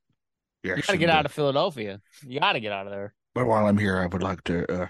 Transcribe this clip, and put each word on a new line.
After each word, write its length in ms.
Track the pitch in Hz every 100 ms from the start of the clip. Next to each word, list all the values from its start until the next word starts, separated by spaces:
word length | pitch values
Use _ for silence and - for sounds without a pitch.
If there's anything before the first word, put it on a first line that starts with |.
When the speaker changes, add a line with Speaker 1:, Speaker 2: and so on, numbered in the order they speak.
| _ _ _ _ _ _
Speaker 1:
Yes, 140 | 95 95
Speaker 2:
You 40 |
gotta 80 | 175
Speaker 1:
and, 80 | 190
Speaker 2:
get 100 | 165
Speaker 1:
uh, 40 |
Speaker 2:
out 120 | 156 147
of 60 |
Philadelphia. 680 | - 143 135 190 139 104 98 - -
You 160 | 135 131
gotta 200 | 185 160
get 120 | 107
out 140 | 98 101
of 60 |
there. 240 | 101 101 - _
Speaker 1:
But 140 | 123 123
while 180 | 110 107
I'm 100 | 101
here, 180 | 104 92
I 80 | 90
would 140 | 92
like 220 | 92 92 -
to, 260 | 87 -
uh, 160 | 90